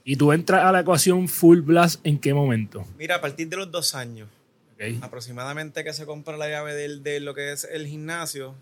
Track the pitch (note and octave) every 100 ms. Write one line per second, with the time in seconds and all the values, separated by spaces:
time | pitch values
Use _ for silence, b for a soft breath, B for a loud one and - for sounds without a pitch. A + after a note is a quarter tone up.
0 | - C3+ C#3+ D#3 E3+ F#3 F3+ F#3+ E3+ E3+
1 | F#3+ F3+ F#3 - E3+ F3 C#3+ E3+ E3+ -
2 | - D3 C#3+ C#3+ C#3 A2+ G#2+ - F#2 -
3 | D#3+ F3 D3 D3 E3 F#3 F#3+ E3+ D3+ C#3+
4 | A#2+ A2+ G#2 _ _ _ _ _ G#2+ A#2
5 | B2 B2 A#2+ A#2+ C3 D3 D#3 D#3+ D#3 D3+
6 | D3+ D3+ D3 D3+ D3+ D3+ D3+ D3 D3 C#3+
7 | C#3+ D3 C#3+ C#3 C#3+ C#3+ - D#3+ D3 D3+
8 | D3+ E3+ D#3+ C#3 C3+ C3+